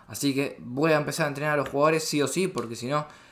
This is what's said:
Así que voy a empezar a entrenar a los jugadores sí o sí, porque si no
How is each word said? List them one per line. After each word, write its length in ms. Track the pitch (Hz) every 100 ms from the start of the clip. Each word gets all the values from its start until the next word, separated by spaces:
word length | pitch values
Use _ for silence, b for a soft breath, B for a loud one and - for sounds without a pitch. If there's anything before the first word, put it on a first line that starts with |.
| B
Así 260 | 110 139
que 220 | 135 139 -
voy 320 | 120 131 160
a 40 | 151
empezar 300 | 139 151 151
a 20 |
entrenar 260 | 139 151
a 20 | 147
los 100 | 127
jugadores 400 | 139 151 160 160
sí 140 | 147
o 40 | 135
sí, 220 | 170 185
porque 260 | - 117
si 120 | 113 120
no 200 | 147 147 B B